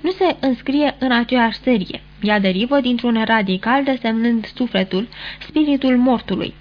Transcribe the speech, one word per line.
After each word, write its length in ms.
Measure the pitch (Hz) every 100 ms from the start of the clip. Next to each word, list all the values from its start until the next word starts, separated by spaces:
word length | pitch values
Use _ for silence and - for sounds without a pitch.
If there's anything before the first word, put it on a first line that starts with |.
nu 100 | 311
se 260 | 370 370 -
înscrie 560 | 269 240 - 277 294 -
în 140 | 262
aceeași 460 | 240 240 254 226 220
serie. 440 | - 240 180 - - -
Ea 180 | 202 208
derivă 400 | 196 185 240 285
dintr-un 420 | 254 240 240 226
radical 600 | 220 226 196 185 220 262
desemnând 600 | 277 254 226 226 233 233 208
sufletul, 540 | - 247 196 190 185 233 - - -
spiritul 560 | - 302 302 277 262 254
mortului. 580 | 247 233 - 185 - -